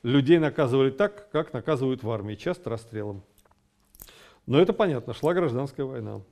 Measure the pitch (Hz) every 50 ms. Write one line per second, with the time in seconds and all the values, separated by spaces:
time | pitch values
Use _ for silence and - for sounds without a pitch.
0 | - 120 131 143 131 131 175 170 156 143 135 - 147 123 123 135 135 135 135 135
1 | 202 202 - - - _ - 151 156 - - 123 - - 156 123 131 131 131 123
2 | - 107 113 107 98 104 107 - - 175 180 175 - 113 117 110 - - 107 107
3 | 104 104 98 98 - _ _ _ _ _ _ _ _ _ _ _ _ _ _ -
4 | - - - - - - _ _ _ - 123 147 185 208 220 - 220 185 143 120
5 | - - 117 - 143 156 175 185 175 139 117 123 139 139 139 - 139 131 131 123
6 | 107 107 104 104 95 _